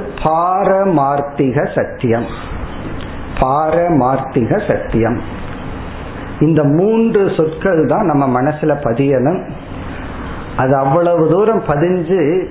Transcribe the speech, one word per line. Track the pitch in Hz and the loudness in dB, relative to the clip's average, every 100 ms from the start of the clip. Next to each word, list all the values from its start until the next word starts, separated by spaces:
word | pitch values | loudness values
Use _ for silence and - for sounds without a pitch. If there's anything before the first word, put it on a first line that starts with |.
| 196 - | -2 -4
பாரமார்த்திக | 156 160 175 185 190 190 196 160 139 143 139 - 139 131 190 | 0 0 2 0 2 2 2 2 2 0 -2 -2 0 0 -2
சத்தியம், | 147 110 - 120 113 110 - - - - - - - - - - - | -2 -4 -2 0 0 -2 -8 -10 -8 -8 -8 -10 -10 -10 -10 -8 -2
பாரமார்த்திக | 131 143 156 165 170 156 123 135 - - 113 196 - | 0 2 2 2 2 2 2 0 -2 0 0 0 0
சத்தியம். | 101 - 113 113 117 - - - - - - - - - - - - | -2 0 0 0 -2 -6 -8 -10 -10 -10 -10 -10 -12 -12 -12 -8 0
இந்த | 156 156 | 2 4
மூன்று | 147 151 202 226 226 208 185 | 4 4 4 4 4 4 2
சொற்கள் | - 156 - 190 165 135 | 2 0 0 0 2 4
தான் | 170 196 | 2 2
நம்ம | 143 135 | 2 2
மனசுல | 120 139 151 156 143 | 2 0 0 0 0
பதியணும். | - 117 139 131 131 185 - - - - - - - - - - - - | 0 0 2 2 2 0 -4 -12 -12 -12 -10 -10 -10 -10 -10 -10 -8 -2
அது | 131 135 | 2 2
அவ்வளவு | 139 165 170 170 156 | 2 2 4 4 4
தூரம் | 170 214 214 - | 4 2 2 0
பதிஞ்சு | 147 170 185 160 190 143 185 170 | 0 2 0 0 2 2 0 -2